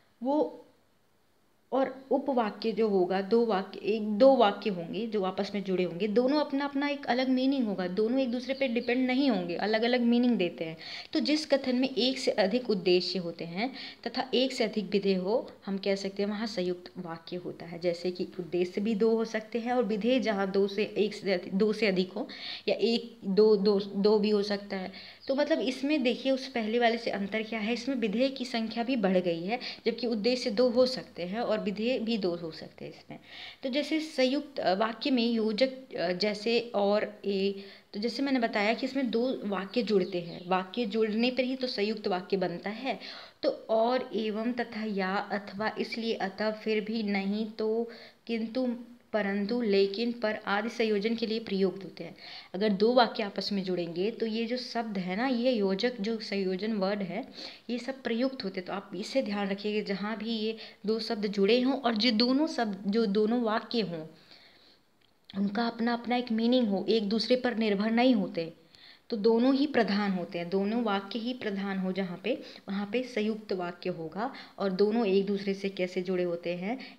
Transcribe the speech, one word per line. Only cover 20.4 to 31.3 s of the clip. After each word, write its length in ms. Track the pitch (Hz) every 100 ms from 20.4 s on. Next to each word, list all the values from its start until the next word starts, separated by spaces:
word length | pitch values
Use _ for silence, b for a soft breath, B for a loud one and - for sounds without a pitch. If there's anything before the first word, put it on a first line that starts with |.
| 196
दो 160 | 196 202
से, 160 | 202
एक 300 | 208 - 202
से 200 | - 185
अधि-, 200 | 180 -
दो 200 | 190 214
से 140 | 214 214
अधिक 240 | 185 185
हो 160 | 208 302 B B B -
या 80 | -
एक, 420 | 208 233 - - 196
दो, 300 | 190 220 208
दो, 240 | 202 202
दो 400 | 202 202 202 214
भी 100 | 208
हो 140 | 208
सकता 340 | 202 202 202 196
है। 420 | 185 - - - -
तो 80 | 269
मतलब 240 | 294 302
इसमें 440 | 220 247 269 302
देखिए 280 | 247 233 262
उस 160 | 262 -
पहले 320 | 240 214 233
वाले 180 | 240 233
से 140 | -
अंतर 320 | 196 196 214
क्या 160 | 220 226
है, 140 | 208
इसमें 220 | 233 269 269
विधेय 340 | 214 214 269
की 160 | 269 247
संख्या 380 | 233 220 233
भी 120 | 226 269
बढ़ 220 | 196 185
गई 260 | 180 165
है, 160 | 175 247 B B 220
जबकि 220 | 233 240
उद्देश्य 440 | 233 214 254 254
दो 180 | 208 254
हो 160 | 233 254
सकते 380 | 214 165 -
हैं 160 | 175